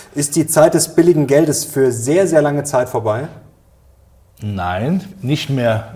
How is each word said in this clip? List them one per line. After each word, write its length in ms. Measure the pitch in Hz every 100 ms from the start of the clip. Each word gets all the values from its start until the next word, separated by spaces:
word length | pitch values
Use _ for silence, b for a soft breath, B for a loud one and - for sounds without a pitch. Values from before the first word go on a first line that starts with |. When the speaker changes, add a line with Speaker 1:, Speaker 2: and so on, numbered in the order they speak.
| B
Speaker 1:
Ist 220 | 143 143 165
die 100 | 156
Zeit 280 | 156 165
des 200 | 165 -
billigen 320 | - 170 156 135
Geldes 380 | 143 156 143
für 260 | - 139 131
sehr, 340 | 113 117 175 185
sehr 160 | 160
lange 220 | 143 143
Zeit 260 | 139 127 123
vorbei? 380 | 123 107 110 160 - - _ _ _ _ _ _ _ _ -
Speaker 2:
Nein, 600 | 104 98 87 92 127 190 - -
nicht 260 | 120 147 -
mehr 460 | 135 117 110 -